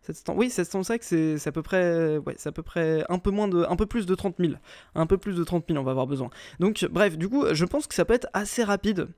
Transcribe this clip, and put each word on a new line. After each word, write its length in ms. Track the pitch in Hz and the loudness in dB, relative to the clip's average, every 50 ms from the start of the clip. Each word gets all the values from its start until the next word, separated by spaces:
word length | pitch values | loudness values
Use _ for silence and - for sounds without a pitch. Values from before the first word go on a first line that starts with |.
Sept 240 | _ - 156 - - | _ -12 -12 -10 -8
cents, 80 | - - | -4 0
oui, 140 | 185 240 247 | 0 0 0
sept 220 | - - 180 - | 2 -2 -4 -2
cents 100 | - 190 | -2 -4
stacks, 220 | 185 - 226 233 - | -2 -2 -4 -4 -2
c'est, 340 | - 180 160 160 160 156 | 0 0 2 2 2 0
c'est 120 | 151 - 156 | -2 -4 -4
à 20 | |
peu 100 | 147 165 | -6 -6
près, 560 | 160 - - 185 180 175 170 165 165 156 151 | -4 0 2 2 4 4 4 2 2 2 0
ouais, 160 | 151 151 - - | 0 -2 -6 -10
c'est 120 | - - 151 | -8 -8 -8
à 20 | |
peu 120 | 151 - 160 | -8 -8 -12
près 400 | - - 175 165 160 160 156 156 - | -6 -2 0 2 2 2 0 0 0
un 100 | 175 185 | -4 -2
peu 120 | - 208 | 0 0
moins 160 | 196 202 214 | 0 2 0
de, 180 | 202 180 175 170 - | 2 4 2 2 2
un 60 | 175 | 2
peu 100 | 170 214 | 0 0
plus 200 | 208 - 240 202 | 0 0 -4 0
de 100 | 175 185 | 0 -2
trente 240 | - - 196 175 - | 0 0 -4 0 2
mille. 200 | 180 160 - - - - - - - _ _ | 0 0 0 -2 -10 -20 -20 -20 -20 _ _
Un 100 | 160 165 | -2 2
peu 120 | 160 196 | 2 2
plus 180 | 185 - 202 190 | 0 0 -4 -2
de 80 | 170 170 | -2 -2
trente 240 | 151 175 170 160 - | 0 0 -2 0 0
mille, 80 | 165 | -2
on 60 | 143 135 | 0 0
va 80 | 131 | 0
avoir 160 | 131 131 131 | 0 0 0
besoin. 220 | 135 139 131 127 117 - - - - - - | -2 -2 -4 -4 -8 -10 -16 -20 -20 -4 0
Donc, 280 | 175 202 220 - - - | 0 0 2 0 -4 -2
bref, 280 | 160 170 208 202 160 | 2 4 4 4 2
du 120 | 156 170 196 | -2 -4 0
coup, 160 | 240 285 285 - | 2 2 2 2
je 140 | 156 151 175 | 4 2 2
pense 200 | 180 - 294 302 | 2 0 -2 -2
que 80 | - - | -2 0
ça 120 | - 170 | 0 2
peut 80 | - 226 | 4 4
être 140 | 247 - - - | 2 2 -2 -4
assez 300 | 190 208 196 - - 233 | -4 -4 -2 -2 -2 0
rapide. 460 | 202 202 196 - 208 214 180 151 - - | 0 0 0 0 0 0 0 -2 -6 -8